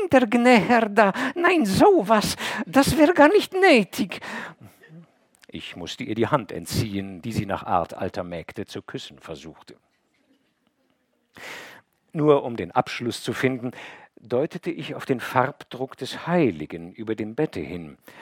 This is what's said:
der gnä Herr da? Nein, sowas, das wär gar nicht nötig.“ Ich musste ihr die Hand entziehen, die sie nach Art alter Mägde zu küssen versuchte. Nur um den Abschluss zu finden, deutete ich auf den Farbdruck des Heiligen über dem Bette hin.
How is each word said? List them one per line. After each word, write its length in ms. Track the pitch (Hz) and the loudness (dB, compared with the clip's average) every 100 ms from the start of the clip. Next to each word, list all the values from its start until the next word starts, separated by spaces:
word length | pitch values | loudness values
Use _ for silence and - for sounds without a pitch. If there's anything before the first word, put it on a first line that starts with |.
| 392 | 2
der 140 | 262 233 | 2 4
gnä 320 | 240 247 233 | 2 4 4
Herr 300 | 170 240 220 | 4 2 2
da? 240 | 208 202 240 262 | 4 2 2 -4
Nein, 300 | 349 349 349 | 0 2 2
sowas, 720 | 208 190 381 349 196 220 180 - - - 175 | 2 4 6 6 4 2 2 -4 -6 -6 0
das 320 | 262 277 285 | 2 2 4
wär 160 | 302 | 6
gar 140 | 349 294 | 8 8
nicht 260 | 403 - | 6 2
nötig.“ 640 | 370 381 247 185 - 185 - - - - - 107 _ _ 160 165 _ _ _ - | 2 6 6 4 -4 -6 -8 -12 -12 -14 -16 -20 _ _ -20 -20 _ _ _ -18
Ich 280 | 82 - | -16 -14
musste 300 | 87 82 - | -12 -12 -10
ihr 100 | 117 | -4
die 120 | 110 110 | 0 2
Hand 260 | 147 101 | 0 -2
entziehen, 720 | 113 87 - 113 98 98 92 | -10 -6 -4 -2 -4 -6 -10
die 100 | 117 | -6
sie 140 | 107 98 | -4 -4
nach 160 | 90 | -4
Art 320 | - 92 82 | 0 0 0
alter 280 | - 95 - | -4 -6 -6
Mägde 440 | 87 85 - - 98 | -8 -10 -10 -12 -12
zu 160 | 101 | -12
küssen 360 | - 135 - - | -12 -14 -14 -18
versuchte. 580 | - 76 78 - - - _ _ _ _ _ _ _ _ _ _ _ _ _ _ _ - - - - - _ _ _ | -16 -16 -16 -20 -20 -20 _ _ _ _ _ _ _ _ _ _ _ _ _ _ _ -20 -16 -16 -18 -20 _ _ _
Nur 300 | 165 147 143 | 2 4 4
um 140 | 127 113 | 2 -6
den 140 | 87 | -2
Abschluss 500 | 123 - - 120 - | -2 -2 -4 -6 -6
zu 100 | - | -6
finden, 380 | 113 127 131 123 - - - - _ | -2 -2 -2 -6 -10 -16 -20 -20 _
deutete 500 | 110 120 160 170 180 | -4 -2 -2 -6 -10
ich 240 | - 143 | -8 -10
auf 120 | 131 - | -8 -4
den 140 | 123 | -4
Farbdruck 760 | - 131 131 - - 123 131 - | -2 0 0 -4 -14 -10 -10 -8
des 300 | 127 - - | -12 -10 -2
Heiligen 640 | 175 131 78 76 85 85 | 2 2 0 -8 -12 -14
über 220 | 104 110 | -12 -8
dem 200 | 107 107 | -6 -6
Bette 260 | 113 156 95 | -4 -4 -4
hin. 360 | 71 90 78 67 - - | -8 -10 -12 -18 -20 -20